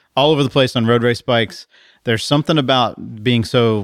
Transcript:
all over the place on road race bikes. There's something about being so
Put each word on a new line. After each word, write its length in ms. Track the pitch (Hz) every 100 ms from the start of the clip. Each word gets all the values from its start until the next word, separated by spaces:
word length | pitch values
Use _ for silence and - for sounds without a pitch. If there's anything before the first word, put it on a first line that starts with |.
| _ 131
all 160 | 147
over 120 | 147
the 60 | 135
place 280 | 143 127 123
on 80 | 113
road 180 | 120
race 180 | 120 113
bikes. 460 | - 117 104 - - _ _ _ 123
There's 180 | 110
something 340 | - 147 165 156
about 640 | 131 131 113 - 120 113
being 220 | 117 120
so 400 | 107 127 117 107